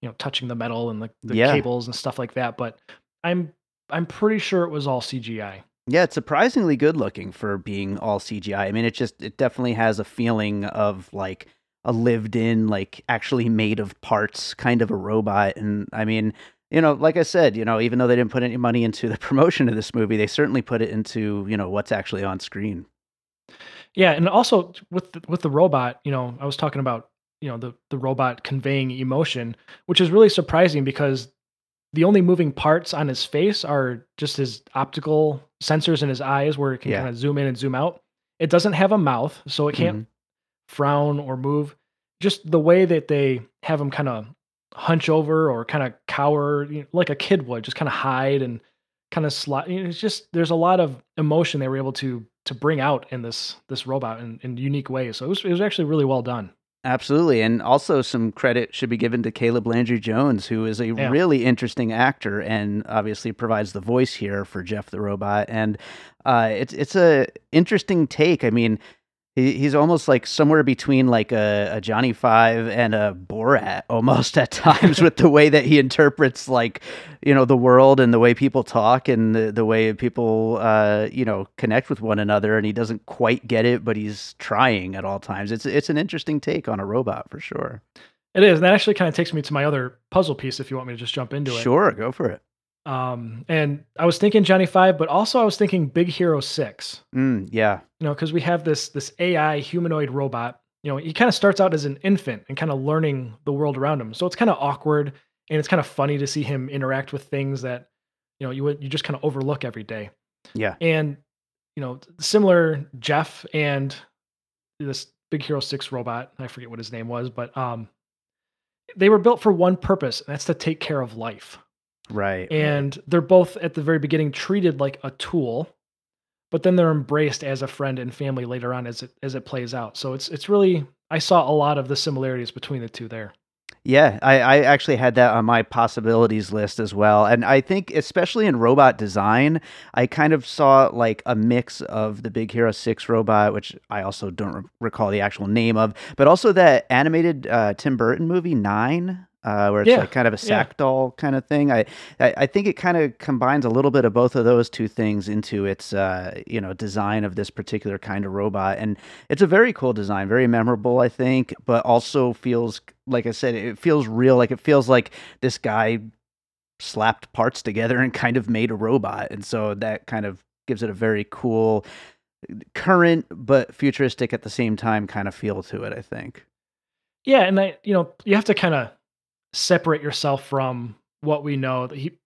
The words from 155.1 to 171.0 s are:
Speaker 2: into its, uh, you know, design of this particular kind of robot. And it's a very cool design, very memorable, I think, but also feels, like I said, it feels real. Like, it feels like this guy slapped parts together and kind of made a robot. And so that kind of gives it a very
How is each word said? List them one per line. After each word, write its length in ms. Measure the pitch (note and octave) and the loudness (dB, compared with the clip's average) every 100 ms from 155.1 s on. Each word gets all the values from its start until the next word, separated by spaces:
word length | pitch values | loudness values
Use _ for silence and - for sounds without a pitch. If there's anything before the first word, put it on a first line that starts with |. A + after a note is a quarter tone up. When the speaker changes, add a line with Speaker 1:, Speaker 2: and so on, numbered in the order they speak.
| G#2 F#2+ | -2 -2
Speaker 2:
into 380 | G#2+ - G#2 G2 | -4 -4 -4 -4
its, 260 | G2 - | -4 -6
uh, 500 | G2 F#2+ F#2 F#2 - - | -2 -2 -2 -8 -12 -8
you 140 | A2+ | -8
know, 100 | F#2+ | -6
design 540 | F#2 G#2+ G#2 G2+ G#2+ G#2 | -8 -6 -4 -2 -2 -2
of 100 | F#2 | -4
this 140 | G2+ | -8
particular 480 | - G2 G#2+ G#2 G2 | -8 -8 -6 -6 -8
kind 240 | - G2 | -6 -6
of 80 | G2 | -6
robot. 460 | G2 G2+ G2 F#2+ - | -4 -4 -2 -2 -2
And 200 | A2 G2+ - - - | -4 -6 -12 -16 -6
it's 140 | D3 | 0
a 60 | F#3 | 4
very 260 | F#3+ A#3+ | 4 4
cool 180 | - B2+ | 2 -2
design, 380 | A2 G2 G2+ G2 | -2 -4 -4 0
very 180 | A#2 B2 | 2 4
memorable, 540 | A#2 A2+ A2+ A#2+ B2 | 2 2 0 2 2
I 80 | B2 | 2
think, 440 | - B2+ C3 B2 - - | 0 0 0 -2 -6 0
but 200 | A#2 - | 0 4
also 460 | A#2+ - C#3+ B2 | 2 2 -2 -2
feels, 480 | A2+ B2+ A#2 A#2 - - _ - | -2 -4 -2 -2 -8 -18 _ -6
like 200 | B2+ A#2 | -4 -4
I 60 | |
said, 220 | A2 B2+ | -4 -4
it 240 | A2+ F#2+ G#2 | -4 -6 -4
feels 300 | E3 D3+ A2+ | 0 2 0
real. 300 | A2+ B2+ B2+ | 2 6 6
Like, 140 | A2+ | 4
it 100 | B2 | 0
feels 260 | - C#3+ A#2+ | 4 4 6
like 240 | B2 - - - - | 4 2 -8 -20 -6
this 160 | B2+ - | -6 -4
guy 420 | A#2 G#2+ A2 A2+ A2 - _ _ _ _ _ - | -2 0 0 -2 -6 -20 _ _ _ _ _ -20
slapped 540 | - A2 A2 - - | -10 -2 0 0 -4
parts 280 | - A#2 - | -2 -2 -2
together 380 | A#2 G#2 A#2 B2 | -6 -2 0 0
and 140 | C3 | 0
kind 240 | - A#2+ B2 | 0 0 0
of 120 | G#2+ | -2
made 220 | A2 A2+ | -2 -2
a 40 | G#2+ | -2
robot. 520 | A2 B2+ G2+ G2+ - | 0 0 -2 -8 -10
And 140 | G#2 | -12
so 300 | - A#2 G#2+ | -8 -4 -4
that 340 | G2+ A2 G#2+ - | -4 -6 -8 -8
kind 180 | A2+ G#2 | -6 -6
of 160 | F#2 _ _ - | -10 _ _ -8
gives 160 | G#2+ | -6
it 60 | A2+ | -6
a 40 | |
very 340 | F#2+ | -2